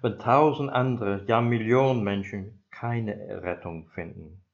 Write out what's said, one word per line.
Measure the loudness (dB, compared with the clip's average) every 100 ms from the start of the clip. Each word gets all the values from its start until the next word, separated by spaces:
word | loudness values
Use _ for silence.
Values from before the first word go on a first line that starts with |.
wenn | -2 -2
tausend | 4 6 6 2 -2
andere, | 0 0 0 -2 -2 2
ja | 2
Millionen | 4 0 4 4 4 2
Menschen | 0 -2 -4 -8 -10 -14 _
keine | -8 -4 -2 -4 -6
Errettung | -8 -8 -6 -6 -8 -10 -12 -10
finden? | -10 -12 -18 -20 _